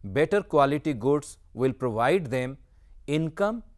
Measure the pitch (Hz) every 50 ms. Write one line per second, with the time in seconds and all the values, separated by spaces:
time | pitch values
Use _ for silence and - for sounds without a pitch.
0 | - 101 95 131 156 160 - 208 185 - - 151 139 139 143 147 - 156 143 110
1 | 104 135 143 147 143 - - _ - - - 110 127 131 127 - 127 123 107 110
2 | 117 131 165 196 165 123 123 127 127 131 135 - - _ _ - - - - -
3 | - - 143 156 160 160 156 - 202 208 226 233 - - -